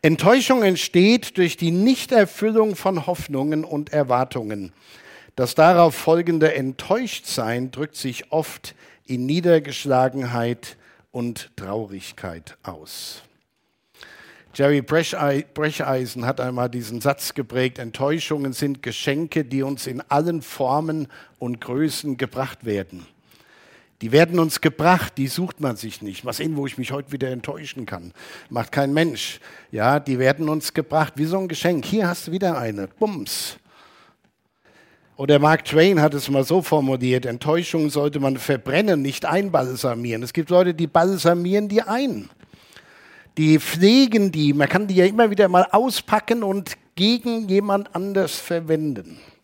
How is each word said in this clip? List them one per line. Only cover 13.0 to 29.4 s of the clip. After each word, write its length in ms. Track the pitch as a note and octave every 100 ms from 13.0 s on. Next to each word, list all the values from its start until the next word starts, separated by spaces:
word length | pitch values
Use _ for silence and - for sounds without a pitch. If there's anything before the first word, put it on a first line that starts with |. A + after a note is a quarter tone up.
| - - _ _ _ _ _ _ _ _ - - - - _
Jerry 300 | - C#3 D3
Brechei-, 600 | B2+ D#3 D#3+ - C#3+ C#3 D3+
Brecheisen 720 | - D3+ D3+ C#3 C3 B2 B2+ A#2+
hat 140 | B2+
einmal 280 | B2+ B2 B2
diesen 320 | B2 G#2+ A#2+
Satz 340 | C#3+ C#3+ -
geprägt: 440 | - A#2+ B2+ B2+ B2+
„Enttäuschungen 720 | A#2+ - C#3 D#3+ - D3+ C#3
sind 300 | B2 C#3+ C#3
Geschenke, 640 | D3+ - - C#3 E3 E3
die 180 | C3 C3+
uns 240 | C3+ C#3 C3+
in 160 | B2 -
allen 340 | C#3+ E3+ E3+
Formen 680 | - - C3 C#3+ D#3+ D#3 C#3 - - _
und 220 | B2 A#2
Größen 560 | A2 B2+ D#3 - D3+ B2+
gebracht 480 | C3 B2+ C3 -
werden.“ 420 | A2+ G2+ F#2+ F#2 E2 _ _ _ _ _ _ _ _ _
Die 80 | A2+
werden 280 | C#3 E3+ F3
uns 200 | D#3+ -
gebracht, 540 | D#3+ - D#3+ F3+ - -
die 120 | C3+
sucht 320 | - F3+ -
man 160 | D3 G#2+
sich 260 | A2 -
nicht. 220 | G#2 F#2+
„Mal 80 | A#2+
sehen, 240 | A2+ D#3 D3+
wo 100 | C#3
ich 120 | -
mich 140 | A#2+
heute 180 | C#3 C#3
wieder 180 | C#3 C3
enttäuschen 560 | B2+ C3 D3+ C#3+ - A2
kann.“ 260 | F#2 F2 - - - -
Macht 220 | A#2+ A#2
kein 200 | - C#3
Mensch. 480 | D3 E3 A2+ - -